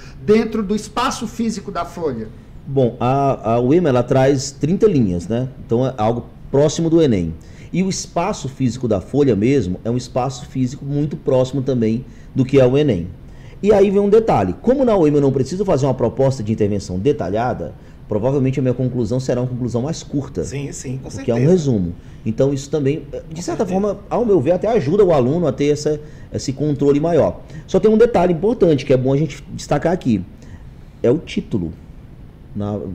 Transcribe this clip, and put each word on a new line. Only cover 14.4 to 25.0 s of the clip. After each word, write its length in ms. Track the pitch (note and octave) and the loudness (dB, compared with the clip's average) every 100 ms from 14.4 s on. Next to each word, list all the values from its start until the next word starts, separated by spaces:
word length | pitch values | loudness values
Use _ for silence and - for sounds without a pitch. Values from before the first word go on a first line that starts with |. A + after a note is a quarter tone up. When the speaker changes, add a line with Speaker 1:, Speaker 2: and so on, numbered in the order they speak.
| G2 - | 0 0
Speaker 2:
Como 220 | - C4+ | 0 2
na 140 | B3+ G3+ | 4 4
uema 200 | D3+ D3 | 4 4
eu 40 | |
não 100 | C#3 | 2
preciso 320 | C3+ C3 F3+ | 2 0 -2
fazer 220 | G3+ D3+ C3+ | 0 2 0
uma 80 | |
proposta 480 | B2+ A#2 - C3+ C3 | 0 0 2 0 0
de 100 | G#2+ | -2
intervenção 460 | A2 G#2 G2+ - F#2 | 0 0 -2 -4 -2
detalhada, 800 | A#2 C#3+ F2 G#2 B2 F#2 E2 - - - - | 0 0 -2 -2 -2 -4 -8 -12 -20 -16 -6
provavelmente 520 | G#2+ A#2+ C#3+ C3 C3+ | -2 0 0 0 0
a 20 | |
minha 120 | B2+ | 0
conclusão 460 | B2 B2+ B2+ A2 B2 | 0 -2 -2 -2 -2
será 220 | C3 B2 | -2 -2
uma 60 | B2+ | -2
conclusão 360 | B2 B2 A#2 | -4 -4 -4
mais 200 | C3+ E3+ | -4 -6
curta. 400 | - D3 A#2+ - | -6 -6 -6 -6
Speaker 3:
Sim, 280 | D#2+ C#3 C#3+ | -6 -6 -10
sim, 280 | - C3+ C3 | -10 -10 -10
com 80 | C3+ | -10
Speaker 2:
Porque 220 | - - | -8 -2
é 20 | |
um 40 | A#2 | 2
Speaker 3:
certeza. 140 | C3+ | 4
Speaker 2:
resumo. 440 | F#3 C#3+ A2 E2+ F2 - - A2 | 4 2 0 -2 -6 -14 -10 -6
Então 280 | A2 C3+ | 0 0
isso 160 | C#3+ - | -2 -4
também, 320 | D#3 C3+ D#3 - C3 - | -2 -2 -2 -6 -14 -12
de 60 | D#3+ | -10
Speaker 3:
Com 60 | |
Speaker 2:
certa 240 | F3 E4+ F#3+ | -6 -4 -2
Speaker 3:
certeza. 20 | |
Speaker 2:
forma, 320 | F#3 G#3 F#3+ - | 0 -2 -4 -4
ao 160 | E3+ A#3+ | -2 2
meu 160 | F#3+ | 2
ver, 100 | B2+ | 2
até 160 | F3 G3+ | 0 2
ajuda 360 | A#3 C3+ G3+ | 0 2 4